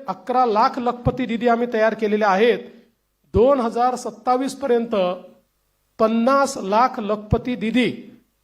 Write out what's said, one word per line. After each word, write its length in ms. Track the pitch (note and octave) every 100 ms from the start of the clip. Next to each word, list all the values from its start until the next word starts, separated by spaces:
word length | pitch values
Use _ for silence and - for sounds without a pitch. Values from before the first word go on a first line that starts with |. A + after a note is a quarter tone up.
| -
अकरा 380 | - - B3 B3
लाख 340 | G#3 B3+ B3
लखपती 460 | A#3+ A#3+ B3 B3 A#3+
दिदी 220 | A3+ A#3+
आम्ही 200 | A#3 A#3+
तयार 200 | A3+ A3
केलेल्या 360 | A3 G#3+ G#3+ G#3+
आहेत. 300 | F#3+ A#3 G3 - - _ _ _ _ _
दोन 260 | F#3+ B3 C#4
हजार 360 | A#3 A3+ B3 A#3+
सत्तावीस 600 | A3+ G#3+ B3+ B3+ C4+ -
पर्यंत 400 | C#4 A#3+ A#3 G#3+ F3+ F#3 - - _ _ _ _ _ -
पन्नास 580 | A3 A3+ A#3 C#4 C4+ -
लाख 420 | G3 G#3 B3+ B3+
लखपती 560 | G3+ G#3 G#3 A#3 B3 B3
दिदी 640 | A3 A#3 G#3+ - - - _ _